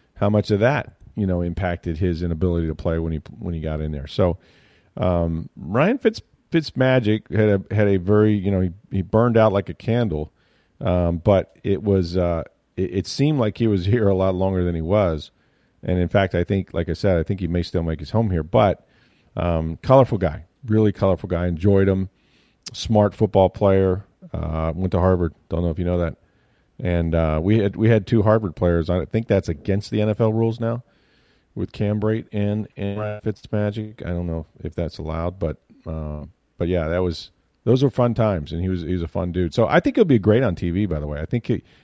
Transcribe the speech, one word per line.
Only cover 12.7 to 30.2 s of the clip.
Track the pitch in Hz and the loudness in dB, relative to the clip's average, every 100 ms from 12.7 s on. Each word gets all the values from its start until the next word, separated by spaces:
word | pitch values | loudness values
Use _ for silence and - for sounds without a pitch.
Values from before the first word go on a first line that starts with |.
| - | -6
it, | 95 | -4
it | 95 - | -4 -4
seemed | - 143 147 | 0 0 2
like | 107 - | -2 0
he | 113 | 0
was | 98 92 | 2 2
here | 120 98 | 2 2
a | |
lot | 95 95 | 2 0
longer | 92 95 92 | 0 0 0
than | 87 | 0
he | 85 | -2
was. | 80 104 92 78 - _ _ _ _ _ | 0 2 2 -2 -8 _ _ _ _ _
And | - 90 | -2 0
in | 87 | 2
fact, | 104 95 | 2 2
I | 87 | 0
think, | 87 98 90 | 0 -2 -2
like | 87 85 | -6 -4
I | |
said, | 80 104 87 | -2 0 0
I | |
think | 80 95 | 0 -4
he | 85 | -2
may | 87 | -2
still | 85 87 | -2 -4
make | 82 78 | -4 -6
his | 78 | -2
home | 110 113 | -2 0
here. | 85 | -2
But, | 78 120 101 - _ _ _ _ _ - | 0 2 2 0 _ _ _ _ _ -4
um, | 87 82 80 82 | -2 -2 -2 -6
colorful | - 135 127 101 | 4 4 6 0
guy, | 87 76 - _ 113 | -2 -4 -14 _ -2
really | 110 104 | 2 2
colorful | - 98 90 90 | 2 0 0 -2
guy. | 85 90 | -2 -2
Enjoyed | 82 101 98 98 | 0 4 4 4
him. | 95 95 - _ _ _ _ - | 2 -2 -10 _ _ _ _ -18
Smart | - - 107 104 | -12 0 2 2
football | - 107 98 92 | 2 2 4 2
player. | - 101 95 95 92 - _ 175 | 2 2 4 2 0 -6 _ -12
Uh, | 82 80 80 80 | -8 -6 -4 -4
went | 80 92 | -4 -2
to | 87 | 2
Harvard. | 92 90 82 - _ | 2 2 0 -4 _
Don't | 85 | -2
know | 87 | -2
if | 80 | -2
you | |
know | 87 87 | -2 -2
that. | 82 - _ _ _ _ _ - | -2 -6 _ _ _ _ _ -8
And, | 90 85 82 | -2 0 0
uh, | 82 80 78 | 0 2 0
we | 90 110 | 2 2
had, | 98 - | 0 2
we | 110 | 2
had | 110 92 | 2 2
two | 113 | 2
Harvard | 104 110 101 - | 4 2 0 -2
players. | 90 85 82 | 0 2 0
I | 90 | -2
think | 76 110 113 | -2 -4 0
that's | 98 - | 0 0
against | 78 - 98 - | -6 -2 -4 -2
the | 107 | -2
N | 107 | -2
F | 104 | 0